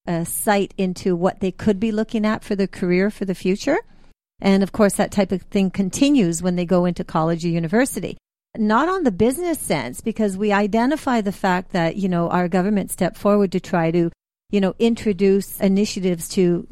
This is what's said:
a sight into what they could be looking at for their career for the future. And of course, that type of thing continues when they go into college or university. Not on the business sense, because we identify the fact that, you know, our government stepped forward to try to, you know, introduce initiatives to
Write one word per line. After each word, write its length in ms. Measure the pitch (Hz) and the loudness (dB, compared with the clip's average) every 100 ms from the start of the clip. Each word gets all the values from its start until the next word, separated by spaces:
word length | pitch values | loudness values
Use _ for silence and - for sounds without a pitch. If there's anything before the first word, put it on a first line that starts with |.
| - | -6
a 180 | 170 | -4
sight 480 | 170 - 226 202 185 - | -4 -4 0 0 0 -2
into 360 | 185 175 196 | -4 -2 -2
what 260 | 175 180 - | 0 0 0
they 120 | 190 | -4
could 260 | - 214 196 | -2 0 0
be 140 | 226 | 0
looking 320 | 214 220 226 | -2 -2 -2
at 180 | 214 220 | -2 -2
for 140 | - 202 | -4 -2
their 100 | 190 | -2
career 440 | - 180 180 202 | -2 0 2 0
for 160 | - 196 | -2 -6
the 80 | |
future. 440 | 175 185 202 - 359 - - - _ _ - | -2 -2 0 0 -2 -2 -20 -20 _ _ -2
And 220 | 196 196 | 2 4
of 100 | 196 | 2
course, 220 | - 202 | 2 2
that 180 | - 196 | 2 0
type 200 | - 190 | 0 0
of 100 | 185 | -2
thing 280 | - 202 190 | -2 0 0
continues 720 | - 185 - 277 285 175 165 | 0 -4 2 4 4 2 0
when 140 | 180 180 | -2 -2
they 80 | |
go 220 | 175 185 180 | 2 2 2
into 180 | 170 | -2
college 400 | 175 170 160 170 | -4 -2 0 0
or 40 | 170 | 0
university. 680 | 170 165 214 262 214 175 - _ _ _ - | -2 0 0 0 -2 -10 -12 _ _ _ -2
Not 320 | 214 226 330 | 2 2 2
on 160 | 381 | 0
the 80 | 269 | 0
business 460 | 175 226 269 349 302 | 2 0 0 -4 -4
sense, 420 | - 156 117 - | -2 -4 -4 -8
because 380 | 226 214 208 190 | -8 -2 -2 0
we 140 | 214 | 0
identify 680 | 202 208 226 254 311 285 240 | 0 2 2 0 0 0 0
the 120 | 202 | -2
fact 400 | - 196 180 - | -2 -2 -2 -2
that, 240 | 185 165 202 | -2 -2 -2
you 120 | 190 | -2
know, 220 | 175 170 | 0 0
our 180 | 180 180 | 0 0
government 420 | 185 196 202 - | 0 0 0 -2
stepped 280 | - 175 - | -2 -4 0
forward 340 | 202 208 196 | 0 2 2
to 80 | 185 | -2
try 300 | - 175 165 | -2 0 2
to, 200 | 175 170 - _ _ - | 2 0 -4 _ _ -4
you 100 | 202 | 0
know, 160 | 190 - | 0 2
introduce 800 | 233 233 220 185 196 196 - - | 0 0 -2 2 2 2 0 -2
initiatives 680 | 190 190 208 202 185 170 - | 2 2 0 -2 -2 -2 -4
to 360 | - 180 170 - | 2 2 2 -4